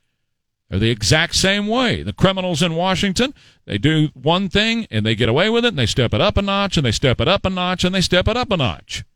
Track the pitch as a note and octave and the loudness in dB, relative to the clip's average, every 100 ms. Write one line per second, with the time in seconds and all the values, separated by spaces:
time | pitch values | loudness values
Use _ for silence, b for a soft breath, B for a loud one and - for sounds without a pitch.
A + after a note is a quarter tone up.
0 | _ _ _ _ _ _ - F#2+ A2+ B2 | _ _ _ _ _ _ -6 0 0 0
1 | - D#3 E3+ - F#3+ G3+ G#3 A#3+ A#3+ F#2 | 2 2 2 0 0 0 0 0 0 -2
2 | E2 - F#3+ F#3+ F#3 D3+ F3 E3 F#3+ F3+ | -6 0 0 2 -2 0 0 0 0 0
3 | G3 F3+ C4 b b b - G2+ C#3 D#3 | 0 0 -2 b b b -6 0 2 2
4 | D3+ C3+ C3+ F3 G3 G3+ A3 A#3 - A2 | 0 0 0 0 0 0 0 0 -2 -2
5 | G#2+ G#2+ A2+ C3+ G#3+ A#3 A#3+ D#3 A2 - | 0 0 2 2 2 2 0 0 -2 0
6 | A2+ G#2+ F#3+ G3 G3 G3 G3 E3 B2 - | 0 2 0 0 -2 -2 -2 0 0 0
7 | C3+ A#2 A#2+ G3 F#3 F#3 F3+ F#3 F3+ F#3 | 0 2 2 0 0 -2 -2 -2 -2 0
8 | F3 F3+ G3 A3+ B3 F3+ A#2+ D2 - - | 0 0 2 -2 -2 0 -2 -4 -10 -14
9 | - | -14